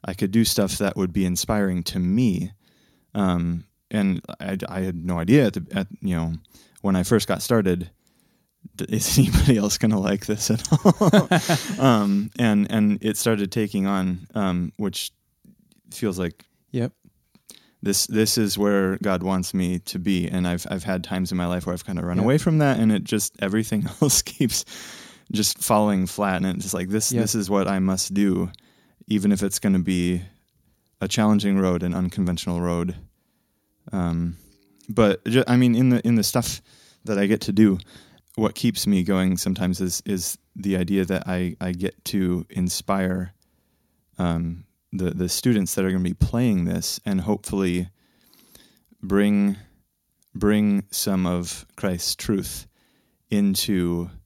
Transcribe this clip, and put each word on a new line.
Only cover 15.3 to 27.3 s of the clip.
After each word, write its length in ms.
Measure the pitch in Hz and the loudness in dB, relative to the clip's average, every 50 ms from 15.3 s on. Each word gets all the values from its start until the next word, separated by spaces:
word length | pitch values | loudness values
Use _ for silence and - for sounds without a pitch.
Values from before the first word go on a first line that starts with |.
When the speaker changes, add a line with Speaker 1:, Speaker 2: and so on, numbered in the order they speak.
| _ _ _ - _ _ _ _ _ _ _ _ | _ _ _ -20 _ _ _ _ _ _ _ _
Speaker 1:
feels 260 | - - 123 107 90 92 | -8 -4 -4 -4 -2 -2
like 260 | 90 85 85 _ - _ _ _ _ _ | -4 -4 -4 _ -20 _ _ _ _ _
Speaker 2:
Yep. 200 | - 127 117 131 _ _ _ _ _ _ _ _ _ _ _ _ - - _ _ _ _ | -4 -4 -4 -4 _ _ _ _ _ _ _ _ _ _ _ _ -20 -20 _ _ _ _
Speaker 1:
this, 240 | - 101 98 - - - | -4 -2 0 0 -2 0
this 280 | 110 107 110 107 - 117 | 2 2 2 2 2 0
is 200 | 110 101 92 98 | 0 0 0 0
where 380 | 104 101 101 98 95 95 95 - | 2 2 4 2 2 2 -2 -2
God 240 | - 104 95 90 | -2 -2 -2 0
wants 320 | 87 95 95 92 90 - - | 0 0 0 0 -2 -2 -2
me 240 | 95 90 87 90 87 | -2 0 0 -2 -4
to 180 | - - - 92 | -6 -8 -8 -4
be. 260 | 87 101 95 90 87 - | -2 0 0 0 0 -2
And 180 | - 92 90 87 | -2 -2 -2 -2
I've, 180 | 87 87 - - | -2 -4 -4 -6
I've 120 | - 92 - | -8 -6 -4
had 200 | - 95 92 87 | -4 -4 -4 -4
times 260 | - 98 92 92 87 | -4 -4 -4 -2 -2
in 80 | 95 90 | -2 -2
my 80 | 87 | -2
life 180 | 87 90 90 82 | -2 -2 -2 -2
where 60 | 87 | -4
I've 140 | 87 90 - | -6 -6 -6
kinda 180 | - 92 87 87 | -6 -6 -4 -4
run 120 | 87 87 | -2 0
Speaker 2:
Yep. 80 | 90 98 | 0 2
Speaker 1:
away 140 | 113 135 156 | 2 2 2
from 200 | - 175 160 151 | 2 2 2 4
that, 200 | 147 139 131 113 | 4 2 2 4
and 100 | 113 110 | 4 4
it 120 | 107 98 - | 2 2 0
just, 320 | - 113 104 - - _ - | -2 -2 -2 -2 -4 _ -4
everything 440 | 101 95 98 110 110 - 110 104 - - - | -4 0 0 0 0 0 -2 -2 -2 -4 -2
<laughs> 80 | - | 0
else 180 | 156 143 - - | 2 2 2 0
keeps 420 | - - - - 233 233 - - - - - - - - - - - - - - _ _ | -2 -4 -2 0 0 0 0 -4 -6 -8 -16 -18 -16 -16 -18 -18 -20 -20 -20 -20 _ _
just 260 | - 104 104 - - - | -2 0 0 0 -2 -4
falling 480 | - - 117 107 107 104 101 92 92 | 0 2 4 4 4 4 2 0 0
flat. 300 | 90 - - 104 98 95 90 | -2 -2 -2 -2 0 0 0
And 40 | 92 95 90 | 0 -2 -2
it's 80 | 95 95 | -4 -6
just 100 | - - | -6 -4
like, 140 | 90 90 92 | -6 -4 -2
this, 240 | 101 110 104 - | -2 -2 -2 0
Speaker 2:
Yep. 100 | 127 120 | 0 0
Speaker 1:
this 120 | 110 104 | 0 0